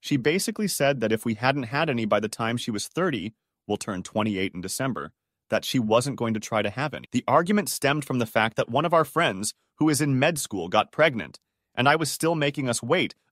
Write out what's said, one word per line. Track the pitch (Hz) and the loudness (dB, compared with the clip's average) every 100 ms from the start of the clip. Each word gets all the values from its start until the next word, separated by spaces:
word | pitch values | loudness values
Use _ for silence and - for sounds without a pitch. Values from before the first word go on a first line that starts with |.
She | - 143 | -2 0
basically | 147 180 208 220 202 | 2 0 -2 -2 -4
said | - 139 139 | 0 0 2
that | 110 | 0
if | 110 117 | 0 -2
we | |
hadn't | 107 127 143 | 0 0 0
had | 113 139 160 | -2 -2 0
any | 120 110 | 0 0
by | 104 | 0
the | 107 | 0
time | - 113 120 | -4 -4 -4
she | - | -4
was | 104 - | -6 -6
thirty, | - 180 123 101 - _ _ - | -4 -2 -2 -6 -12 _ _ -6
we'll | 101 | -6
turn | - 92 | -4 -8
twenty-eight | - 110 107 95 95 | -6 -2 -2 0 -4
in | 90 | -4
December, | 92 - 135 101 71 - _ _ _ | -8 -4 -4 -4 -8 -14 _ _ _
that | 110 | -2
she | - 135 | 0 -2
wasn't | 107 113 135 127 | 4 4 2 -2
going | 117 | -2
to | 110 | -4
try | - 110 | -2 -2
to | 104 | -2
have | 113 147 | -2 -6
any. | 85 62 | -6 -6
The | 123 113 | -4 2
argument | 139 175 208 165 | 4 4 2 0
stemmed | - 139 147 | 0 0 0
from | - 127 | 0 -2
the | 113 | 0
fact | 117 110 - | 2 2 2
that | 120 | 0
one | 123 | 0
of | 165 | 2
our | 165 | 2
friends, | 156 156 165 95 104 - _ - | 2 2 0 0 -6 -8 _ 0
who | 156 | 2
is | 147 | 2
in | 147 131 | 2 2
med | 147 160 | 2 0
school, | - 98 85 | -4 -6 0
got | 101 101 | 2 2
pregnant, | - 160 117 76 - _ _ _ | 2 2 2 -8 -14 _ _ _
and | - 131 | 0 2
I | |
was | 156 156 | 4 0
still | - 160 | -2 0
making | 165 143 143 131 | 0 0 0 -2
us | - | -2
wait | 117 175 - - _ | 0 0 0 -6 _